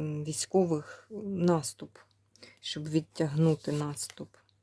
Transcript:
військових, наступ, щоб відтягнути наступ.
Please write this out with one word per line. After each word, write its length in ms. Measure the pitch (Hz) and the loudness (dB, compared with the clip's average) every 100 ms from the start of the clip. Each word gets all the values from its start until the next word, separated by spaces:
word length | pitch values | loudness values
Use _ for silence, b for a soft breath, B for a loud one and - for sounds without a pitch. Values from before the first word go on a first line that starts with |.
| 151 151 151 | -2 -4 -6
військових, 800 | 151 - 190 175 156 - - - 214 202 | -6 0 2 4 0 -4 -16 -14 -10 -6
наступ, 720 | 190 175 165 131 - - - _ _ _ B B B | 2 4 4 0 -8 -16 -18 _ _ _ B B B
щоб 300 | - 156 151 | -10 -8 -2
відтягнути 800 | 156 156 - 160 147 160 151 - | -2 -2 -2 0 4 4 4 0
наступ. 580 | 147 147 143 - - 151 _ _ _ | -2 -4 -6 -10 -12 -16 _ _ _